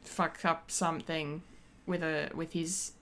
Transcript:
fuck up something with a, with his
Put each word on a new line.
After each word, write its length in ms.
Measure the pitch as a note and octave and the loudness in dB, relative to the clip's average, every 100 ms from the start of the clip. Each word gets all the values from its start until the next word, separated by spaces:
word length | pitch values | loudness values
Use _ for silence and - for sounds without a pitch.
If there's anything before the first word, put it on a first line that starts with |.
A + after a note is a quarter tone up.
fuck 420 | - - E3 - | -8 0 0 2
up 260 | F3 E3 - | 2 2 0
something 720 | - F3 D#3+ - D#3+ D3 D3+ - - - - - | 0 2 0 -2 -2 -2 -4 -8 -20 -20 -12 -2
with 160 | F3 | 0
a, 280 | D#3+ D3+ D3+ | 2 0 0
with 180 | - D#3+ | -2 -2
his 400 | F3 E3 F#3 - - | 0 0 -2 -4 -10